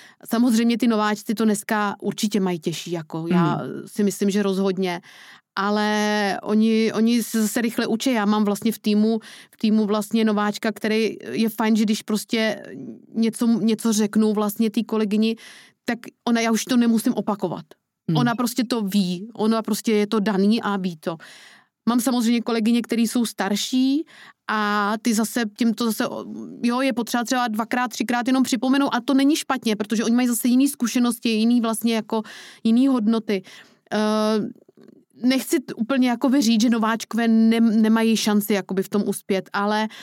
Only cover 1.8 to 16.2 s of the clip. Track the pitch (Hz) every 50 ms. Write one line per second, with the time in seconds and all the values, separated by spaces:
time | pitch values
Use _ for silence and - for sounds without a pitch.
1.8 | 208 202 190 - - 202 - - - 208 - 202 190 180 180 165 - 175 160 -
2.8 | - 165 175 170 160 - - 160 165 170 180 175 170 175 175 - 127 131 - -
3.8 | - - - - 208 196 185 - 208 202 190 208 202 196 190 190 196 196 185 185
4.8 | 190 180 175 170 - - - - - - - - _ _ _ - 196 208 208 214
5.8 | 208 214 214 208 208 208 208 208 202 196 - - - - 214 214 220 226 220 220
6.8 | 220 214 - 208 220 226 240 233 214 - - 226 220 202 - 247 226 240 233 -
7.8 | 233 - 226 220 - 269 254 220 202 208 208 214 214 202 202 196 - 226 214 -
8.8 | - 214 208 214 214 220 226 220 - - - - - _ - _ - 214 214 220
9.8 | 214 196 214 214 208 - - 226 220 220 208 208 208 208 202 - - 226 202 -
10.8 | - 214 214 220 226 196 - - - 110 123 170 226 220 226 - 220 214 226 208
11.8 | 226 202 220 - - - 214 202 - - 240 226 220 220 - - - - - -
12.8 | - - 110 - - - - 220 226 226 214 - 240 226 233 185 190 226 220 214
13.8 | - 226 214 208 220 202 - 214 220 214 208 214 214 202 208 - 226 214 - 240
14.8 | 214 - 226 220 220 196 214 214 220 226 226 220 - - - - - - _ _
15.8 | _ - 240 240 - - - _